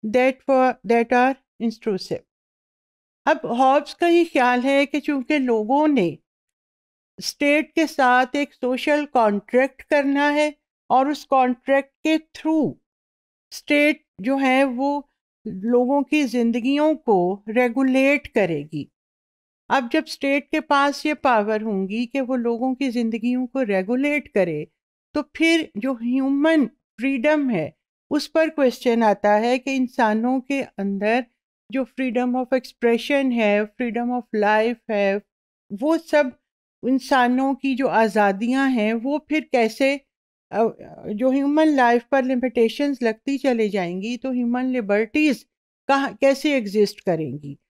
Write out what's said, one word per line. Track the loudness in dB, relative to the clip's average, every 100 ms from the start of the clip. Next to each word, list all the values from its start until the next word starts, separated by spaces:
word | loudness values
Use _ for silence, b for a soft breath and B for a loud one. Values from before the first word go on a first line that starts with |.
| 0
that | 2 2 0 0
were, | 2 2 0 0
that | 0 2
are | 2 2 -2 _ _
intrusive। | -6 -6 -6 -6 -6 -10 _ _ _ _ _ _ _ _ _ _ -2
अब | -2 -2
हॉब्स | 2 4 4 0
का | -2 4
ये | 4 4
ख्याल | 2 2 2
है | 2 2 2
कि | -2
चूंकि | -2 -4 0 0
लोगों | 2 0 2 2 2
ने | 2 0 -4 _ _ _ _ _ _ _ _ _ -12
स्टेट | -12 -2 0 0 0 -2
के | -2
साथ | 2 2 4 2 -2
एक | -6
सोशल | _ -4 -2 0 0 0
कॉन्ट्रैक्ट | 2 2 0 0 0 0 _
करना | -2 0 2 0 0
है | 2 0 -4 _ _ _
और | 0 2
उस | -2 0
कॉन्ट्रैक्ट | 2 2 0 0 0 0 _ -2
के | -2
through | -2 -8 -2 0 0 -4 _ _ _ _ _ _ _
स्टेट | -20 -2 2 2 0 _ -10
जो | -4 0
है | 2 2
वो | 2 0 -2 -4 -8 _ _ _ -14
लोगों | -8 0 2 2 0
की | 0 0
ज़िंदगियों | 0 0 0 0 -2 0 0 0
को | 0 2 2 -4 -4
रेगुलेट | 0 0 0 0 2 2 0 -2
करेगी। | -2 -2 -2 -8 -12 -12 _ _ _ _ _ _ _ _
अब | -2 0
जब | -4 -4
स्टेट | -6 -2 -2 -2
के | -6
पास | 0 0 0 -2 -6
ये |
पावर | -2 0 0 0 -4
होंगी | -4 -4 -4 -6 -6
कि | -4
वो | -2 -2
लोगों | -2 -2 -4 -2
की | -4
ज़िंदगियों | -2 -4 -2 -2 -2 -4
को | -4
रेगुलेट | -2 -2 -2 -2 0 -4 -4
करे, | -2 -2 -2 -10 _ _ _ _
तो | -8
फिर | -8 -2 2 2 -2 -6
जो | -6
ह्यूमन | -4 -4 -2 0 0 2 2 0
फ्रीडम | _ _ -8 -4 0 0 0 0
है, | -2 -4 _ _ _ _
उस | -4 -2
पर | 0 0
क्वेश्चन | 2 0 0 -2 2
आता | 2 2 2
है | 2 2 -2
कि | -2 -4
इंसानों | -4 0 0 0 0 -2
के | -2 -6
अंदर | -6 -6 -6 -2 0 0 -2 _ _ _ _
जो | -6
freedom | -6 -4 -4 -2 -2 -2
of | -2
expression | -4 -4 _ 0 0 0 0 0
है, | 0 2 2 -2 _
freedom | -6 -4 -4
of | -6 -4 -2
life | 2 2 0 -4 -4
है, | -2 0 -2 _ _ _ _ _
वो | -6 -2 -2
सब | 0 0 0 -4 _ _ _ _ -2
इंसानों | -2 0 2 2 2 0 -2
की | -4 -2
जो | 0
आज़ादियाँ | 2 2 2 2 0 -2 0 0
हैं, | 0 0
वो | -2 -4 -6 _
फिर | -4 -2
कैसे, | 0 0 0 0 0 _ _ _ _ _
अ, | -2 -2 -4 -20 -16 -10
जो | -2 0
ह्यूमन | 2 2 2 2
लाइफ | 4 4 2 2
पर | -2
लिमिटेशंस | 0 -2 -2 0 0 0 -4 -2
लगती | -4 -4 -6 -2
चली | 0 0 0
जाएंगी, | -2 -4 -6 -8 -8
तो | -6
ह्यूमन | -4 -2 -2 -2
लिबर्टीज | -4 0 0 0 0 0 0 -6 _ _ _ -2
कहाँ, | 0 0
कैसे | 0 0 2 0 0
एग्जिस्ट | 0 0 0 0
करेंगी? | -4 -4 -4 -8 -14 -18 _